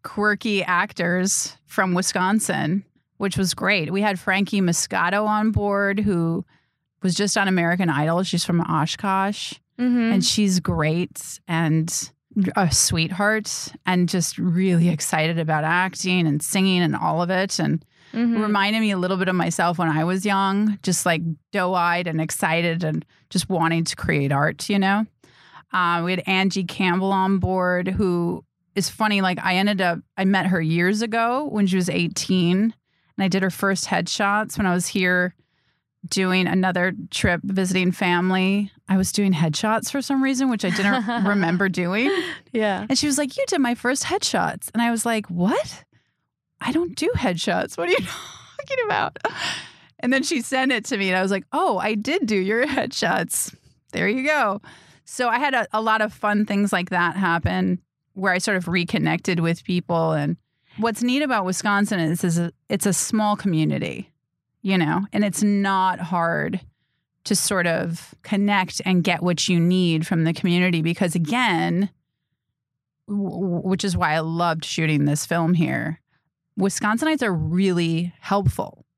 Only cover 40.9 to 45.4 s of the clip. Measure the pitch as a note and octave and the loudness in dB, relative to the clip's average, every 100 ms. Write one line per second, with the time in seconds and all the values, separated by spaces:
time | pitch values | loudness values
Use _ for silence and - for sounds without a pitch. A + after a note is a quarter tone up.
40.9 | B3+ G#3 A#3+ G3 G3+ E3+ F3 G3 F3+ F3 | 2 0 0 2 2 2 2 0 0 -2
41.9 | G3+ C4+ F#4+ F4+ - _ A#3 G#3+ F#3+ G#3+ | 0 0 0 -4 -10 _ -2 0 -2 -4
42.9 | C4+ D4 C#4+ C#4+ - C5+ F4+ B3 A#3+ B3 | -2 0 0 -2 -4 -2 0 0 0 -2
43.9 | C4+ - F4+ - F#3+ E3 - - A3 A#3 | -2 -2 -2 0 0 -2 -4 -6 -2 0
44.9 | A#3 A#3 A3 G#3 F3 | 0 0 -2 -4 -2